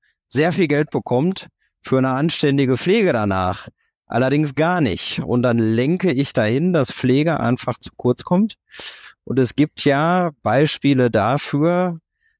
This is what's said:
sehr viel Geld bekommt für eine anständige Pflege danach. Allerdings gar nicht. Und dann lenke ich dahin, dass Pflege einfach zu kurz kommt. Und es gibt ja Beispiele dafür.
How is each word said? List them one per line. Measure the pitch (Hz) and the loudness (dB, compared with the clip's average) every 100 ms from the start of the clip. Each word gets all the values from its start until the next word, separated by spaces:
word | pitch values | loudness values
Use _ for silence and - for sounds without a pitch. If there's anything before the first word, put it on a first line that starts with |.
| _ _ _ | _ _ _
sehr | 127 160 | -2 0
viel | 170 165 | 0 0
Geld | 143 151 | 0 -2
bekommt | 131 - 123 170 190 - _ _ _ | -4 -2 0 0 -4 -10 _ _ _
für | - 131 | -2 0
eine | 131 | 0
anständige | 131 165 - 147 139 131 127 | 0 -2 0 0 2 2 0
Pflege | 175 220 185 | 0 2 2
danach. | 120 104 95 92 87 - - _ _ - | 0 0 0 -2 -4 -10 -20 _ _ -6
Allerdings | 120 131 147 151 | -2 0 2 0
gar | 131 160 180 | 0 -2 0
nicht. | 127 82 - - | 0 -2 -6 -6
Und | - 120 | -2 0
dann | 123 117 | 2 2
lenke | 110 113 135 180 190 | 2 2 0 0 0
ich | 131 139 | 0 -2
dahin, | - 107 127 180 | 0 0 0 2
dass | 170 127 | 0 0
Pflege | - 127 131 160 151 | -2 0 2 2 0
einfach | 117 123 - 113 | 0 -2 -4 -8
zu | - - | -10 -4
kurz | 120 123 | -2 -2
kommt. | - 180 214 - _ - - - - - | 0 0 0 -4 _ -18 -18 -18 -20 -16
Und | - 123 | -4 0
es | 123 - | 0 2
gibt | 151 - 147 | -2 0 0
ja | 139 160 185 175 147 | 2 2 0 -2 -4
Beispiele | 107 120 151 - 139 131 123 | -2 2 0 0 0 2 2
dafür. | 113 104 139 - 143 160 175 180 165 _ _ _ | 2 0 -2 -2 -2 0 0 -2 -6 _ _ _